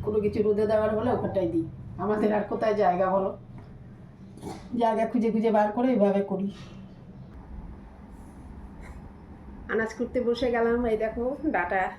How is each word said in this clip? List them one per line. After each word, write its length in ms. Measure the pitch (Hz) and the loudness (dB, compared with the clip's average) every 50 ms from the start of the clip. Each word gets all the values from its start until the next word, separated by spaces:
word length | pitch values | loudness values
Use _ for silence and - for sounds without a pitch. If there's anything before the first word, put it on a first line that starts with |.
| - | -2
কোনো 160 | 208 214 220 | 0 0 2
কিছু 240 | 202 208 202 226 208 | 2 2 2 2 4
রোদে 240 | 214 208 202 220 208 | 4 4 4 4 4
দেওয়ার 280 | 220 214 214 214 214 | 4 4 4 4 2
হলে 160 | 214 240 247 | 2 2 2
ওখানটায় 360 | - - - 185 175 190 185 170 | 2 2 0 0 0 2 0 2
দিই। 200 | 170 165 - - - - - - - - | 2 0 -2 -2 -6 -12 -12 -12 -8 -4
আমাদের 360 | 185 202 214 214 - 208 208 | 0 2 2 4 4 4 4
আর 80 | 208 | 2
কোথায় 320 | 190 - 233 - 233 220 208 | 0 0 -2 0 2 2 4
জায়গা 360 | 202 208 180 180 180 190 185 | 6 4 4 6 4 4 4
বলো? 280 | 185 196 190 202 - - - - - - - - - - - - - - - - - - - - - - - - - - - - - 233 | 4 2 2 2 -2 -6 -12 -16 -16 -16 -16 -16 -18 -18 -18 -18 -18 -18 -18 -20 -18 -18 -18 -18 -16 -12 -12 -10 -10 -10 -12 -6 -2 2
জায়গা 280 | 233 226 220 214 226 | 2 2 4 2 0
খুঁজে 260 | 220 - 240 208 226 | 0 2 2 2 2
খুঁজে 200 | 208 226 214 226 | 2 4 2 4
বার 200 | 214 214 208 214 | 4 6 4 4
করে 160 | - 247 247 262 247 | 2 2 2 4 4
এইভাবে 280 | 208 202 202 190 196 | 6 6 6 6 4
করি। 300 | 196 - 190 180 196 202 - - - - - - - - - - - - - - - - - - - - - - - - - - - - - - - - - - - - - - - - - - - - - - - - - - - - - - - - - - - - - - - - | 2 0 0 -2 -2 -4 -6 -8 -14 -14 -14 -16 -16 -16 -16 -18 -18 -18 -16 -16 -16 -16 -16 -16 -16 -14 -14 -14 -12 -12 -14 -16 -16 -18 -18 -20 -18 -18 -18 -18 -18 -18 -18 -18 -16 -16 -16 -16 -16 -16 -16 -16 -16 -14 -14 -14 -16 -16 -18 -18 -18 -18 -18 -18 -16 -16 -16 -14 -6 -2
আনাজ 240 | - 214 226 220 - | 0 0 0 0 -2
কুটতে 280 | - 247 226 - 262 | -4 -6 -2 0 0
বসে 300 | 233 233 240 240 269 247 | 2 2 2 2 2 2
গেলাম, 340 | 233 233 233 233 233 240 247 | 2 4 4 4 4 4 2
এই 120 | 233 220 214 | 2 2 2
দেখো 380 | 220 220 220 240 233 254 285 285 285 | 0 -2 -2 -2 -2 -2 -2 0 -2
ডাটা 460 | 311 - - 175 180 202 190 185 196 190 | 0 2 2 0 2 2 2 2 0 -2